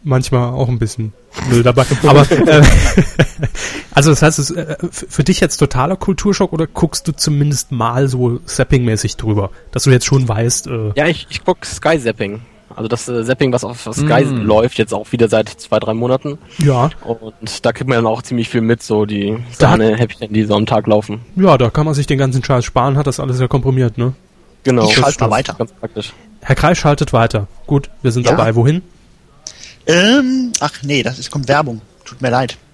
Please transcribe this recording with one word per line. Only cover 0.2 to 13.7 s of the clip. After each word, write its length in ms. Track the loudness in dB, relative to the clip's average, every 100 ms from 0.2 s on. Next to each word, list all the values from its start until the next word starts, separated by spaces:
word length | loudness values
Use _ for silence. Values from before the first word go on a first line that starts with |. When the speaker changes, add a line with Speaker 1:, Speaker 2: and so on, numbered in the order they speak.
| 0 -2 -2
Speaker 1:
auch 160 | -2 -2
ein 100 | -2
bisschen 340 | -4 -6 -10 -10 _ -12 0
Müll 140 | 4
dabei. 200 | 4 2 0
Speaker 2:
<laughs> 80 | 2 4
Speaker 1:
Aber, 240 | 6 6
äh, 320 | 4 6 8 8 8 6 4 0 -2 -10
<laughs> 640 | -6 -8 -6 -10 -12 -4
also 160 | 2 4
das 120 | 4
heißt, 160 | 2 2
es, 120 | -4
äh, 240 | -6 -8 -8
f-, 260 | -8 -10 -12
für 160 | -4
dich 160 | 0 2
jetzt 160 | 0 0
totaler 400 | 0 0 -2 -2
Kulturschock 560 | -2 -2 0 0 -2
oder 160 | -2 -6
guckst 400 | -2 -2 -2 -6
du 40 |
zumindest 600 | -4 -2 0 0 -2 -4
mal 340 | -4 -2 0 0
so 320 | 0 -2 -2 -8
zapping-mäßig 680 | -4 0 2 2 -2 -4 -6
drüber, 340 | -2 -2 -2 -8 -10
dass 100 | -4
du 60 | 2
jetzt 160 | 2 4
schon 220 | 0 0
weißt, 400 | -2 -2 -2 -6
äh 240 | -6 -4
Speaker 2:
Ja, 140 | -2 -2
ich, 180 | -2 -8
ich 120 | -8
guck 200 | -4 -4 -4
Sky 320 | -4 0 0
Zapping. 440 | -2 -4 -6 -8 -16 _ _
Also 140 | -10 -6
das, 180 | -6 -4
äh, 160 | -6
Zapping, 300 | -2 0 0
was 120 | 0
auf, 220 | -4